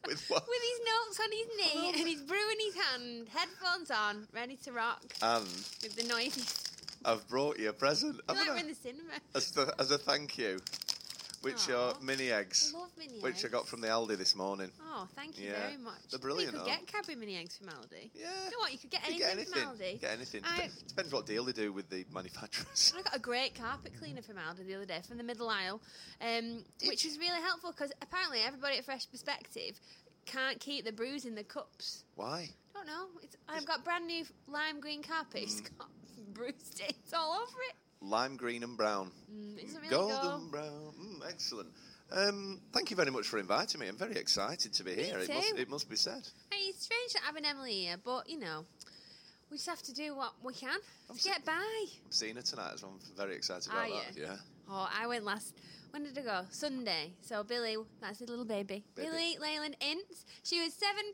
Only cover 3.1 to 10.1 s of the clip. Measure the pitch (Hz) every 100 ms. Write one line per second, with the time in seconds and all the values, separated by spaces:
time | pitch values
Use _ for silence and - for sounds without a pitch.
3.1 | 240 226 311 349 370 370 359 302 226 208
4.1 | 208 214 226 240 269 - 240 233 - -
5.1 | - 226 233 98 90 - - 220 208 233
6.1 | 233 254 269 233 - - - - - -
7.1 | 110 - 123 147 - 107 107 139 151 294
8.1 | - - 392 392 285 302 254 254 277 330
9.1 | 294 - 135 - 147 139 - 135 143 -